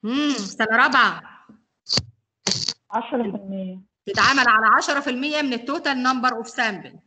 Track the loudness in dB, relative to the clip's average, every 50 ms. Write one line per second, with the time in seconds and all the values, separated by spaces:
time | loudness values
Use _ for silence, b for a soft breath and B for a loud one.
0 | -6 -4 -2 0 0 0 -2 -2 -6 -10 -2 -2 0 2 4 4 4 4 4 4
1 | 4 2 0 -4 -12 -20 -20 -20 _ _ -20 _ _ _ _ _ _ -4 -4 -4
2 | -4 -6 _ _ _ _ _ _ _ -6 -4 -4 -6 -8 -10 _ _ _ -6 -6
3 | -4 -2 -4 -2 -2 -2 -6 -8 -10 -10 -8 -8 -8 -10 -10 -14 -18 _ _ _
4 | _ -4 0 2 4 4 4 4 4 6 4 6 6 6 4 4 4 2 -2 -2
5 | 0 -2 -4 -2 -4 -2 -2 -2 -2 -2 -2 -4 -4 -6 -6 -4 -2 -2 -2 0
6 | 0 0 0 2 0 0 -2 -2 -10 -10 -4 -4 -2 -2 -2 -6 -12 -16 -20 -20
7 | _